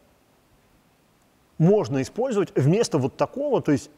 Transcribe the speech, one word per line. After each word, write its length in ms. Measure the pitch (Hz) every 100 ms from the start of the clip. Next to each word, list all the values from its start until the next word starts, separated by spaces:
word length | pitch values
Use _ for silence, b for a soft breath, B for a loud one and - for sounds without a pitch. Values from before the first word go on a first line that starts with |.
| _ _ _ _ _ _ _ _ _ _ _ _ _ _ _ -
можно 420 | 165 208 139 135
использовать 500 | 131 - 262 208 175 -
вместо 420 | 135 190 233 160
вот 180 | 127 -
такого, 460 | 143 - 294 220
то 100 | 151
есть, 200 | 139 -